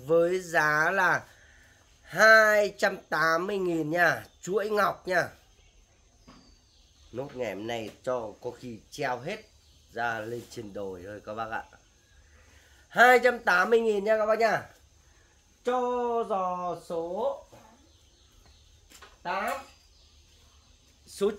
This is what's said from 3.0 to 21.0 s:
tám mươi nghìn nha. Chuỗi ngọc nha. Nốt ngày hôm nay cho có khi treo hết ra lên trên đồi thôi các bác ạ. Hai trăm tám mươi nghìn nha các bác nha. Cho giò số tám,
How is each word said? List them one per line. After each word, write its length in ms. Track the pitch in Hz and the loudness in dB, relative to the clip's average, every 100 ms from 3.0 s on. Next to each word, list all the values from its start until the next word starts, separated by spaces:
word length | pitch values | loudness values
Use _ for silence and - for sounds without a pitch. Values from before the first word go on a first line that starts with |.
| - | -6
tám 380 | 160 160 165 190 | 0 2 0 -2
mươi 120 | 202 | -4
nghìn 320 | 180 165 151 | -2 -2 -2
nha. 340 | 170 170 123 - _ | 2 2 0 -6 _
Chuỗi 280 | - 208 208 | -6 -4 -2
ngọc 380 | 208 185 - - | 0 0 -2 -2
nha. 200 | 180 123 - _ _ _ _ _ _ _ _ - - _ _ _ _ _ _ - | -2 -2 -6 _ _ _ _ _ _ _ _ -20 -20 _ _ _ _ _ _ -18
Nốt 160 | 110 139 | -14 -12
ngày 200 | 127 117 | -12 -12
hôm 120 | 95 110 | -10 -8
nay 240 | 117 107 - | -10 -10 -12
cho 300 | - 127 110 98 | -6 -6 -8 -12
có 100 | 123 | -14
khi 280 | 120 127 110 - | -14 -16 -18 -16
treo 280 | - 135 123 | -8 -6 -6
hết 180 | 143 214 - _ _ _ _ | -10 -12 -16 _ _ _ _
ra 280 | 107 120 113 | -6 -6 -6
lên 220 | 110 120 117 | -8 -10 -12
trên 220 | - 107 | -14 -12
đồi 300 | 101 98 92 92 | -10 -10 -12 -14
thôi 140 | 104 104 | -16 -12
các 80 | |
bác 160 | 107 113 | -10 -8
ạ. 140 | 110 - - _ _ _ _ _ - _ - _ _ _ | -10 -12 -20 _ _ _ _ _ -20 _ -20 _ _ _
Hai 320 | 180 247 247 | 4 6 8
trăm 140 | 247 240 | 4 0
tám 320 | - 180 196 | 0 2 4
mươi 100 | 226 | 2
nghìn 240 | 226 208 | 2 0
nha 120 | 202 220 | 0 0
các 80 | 214 | 0
bác 120 | 214 | 2
nha. 240 | 220 160 - - _ _ _ _ _ _ _ _ | 2 0 -4 -20 _ _ _ _ _ _ _ _
Cho 600 | - 254 247 247 240 233 208 | -4 -2 -2 -2 -2 -4 -2
giò 480 | 202 185 180 180 165 - | -4 -4 -4 -6 -8 -8
số 560 | 170 170 185 254 - - - - _ _ _ _ _ _ _ - _ _ _ _ - - - | -8 -6 -4 -4 -6 -12 -20 -20 _ _ _ _ _ _ _ -20 _ _ _ _ -20 -20 -14
tám, 300 | 175 190 226 269 - _ _ _ - _ - _ _ _ _ _ _ _ | -8 -6 -4 -6 -10 _ _ _ -20 _ -20 _ _ _ _ _ _ _